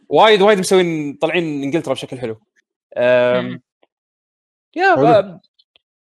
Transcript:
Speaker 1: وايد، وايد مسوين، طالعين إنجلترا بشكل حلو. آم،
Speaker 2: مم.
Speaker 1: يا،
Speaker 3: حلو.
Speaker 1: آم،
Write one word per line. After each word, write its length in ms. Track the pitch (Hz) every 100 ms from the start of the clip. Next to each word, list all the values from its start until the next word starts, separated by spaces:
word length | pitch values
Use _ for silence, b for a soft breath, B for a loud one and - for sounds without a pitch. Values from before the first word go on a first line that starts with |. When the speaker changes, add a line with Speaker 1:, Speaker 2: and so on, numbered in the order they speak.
| -
Speaker 1:
وايد، 340 | 147 214 214
وايد 160 | 202 202
مسوين، 560 | 180 190 175 156 143
طالعين 480 | - 160 175 160 143
إنجلترا 320 | 139 165 143
بشكل 240 | 131 143 131
حلو. 220 | 120 110 _ _ _ _ _ -
آم، 480 | 123 123 123 123
Speaker 2:
مم. 180 | 123 123 _ _ _ _ _ _ _ _ _ _ _ 311
Speaker 1:
يا، 200 | 381 311
Speaker 3:
حلو. 100 | 269
Speaker 1:
آم، 340 | 220 196 - _ _ _ _ _ _